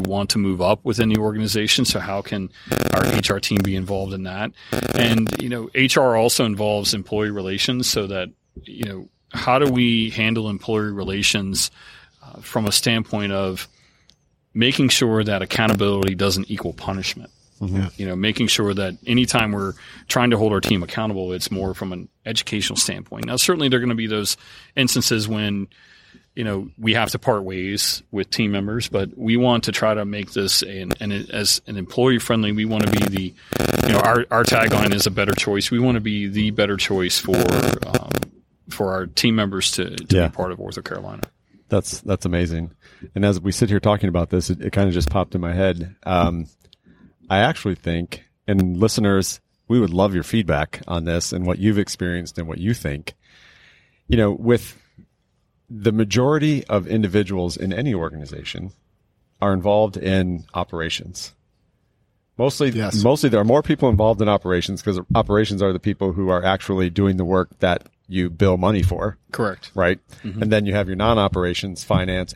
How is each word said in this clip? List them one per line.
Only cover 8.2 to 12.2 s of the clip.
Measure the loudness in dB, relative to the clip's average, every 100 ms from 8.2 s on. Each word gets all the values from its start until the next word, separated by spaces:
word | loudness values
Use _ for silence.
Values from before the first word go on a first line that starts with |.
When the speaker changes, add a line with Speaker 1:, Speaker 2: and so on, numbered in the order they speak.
| -8 -12 _ -20
Speaker 1:
you | -18 -10 -10
know, | -10 -16 _ _
how | -4 2 4
do | 4
we | 2 2 2 0
handle | 0 0 0 -2
employee | -4 -2 -2 -2
relations, | -4 -4 -2 0 0 -2 -2 -4 -6 -20 -20 -20 _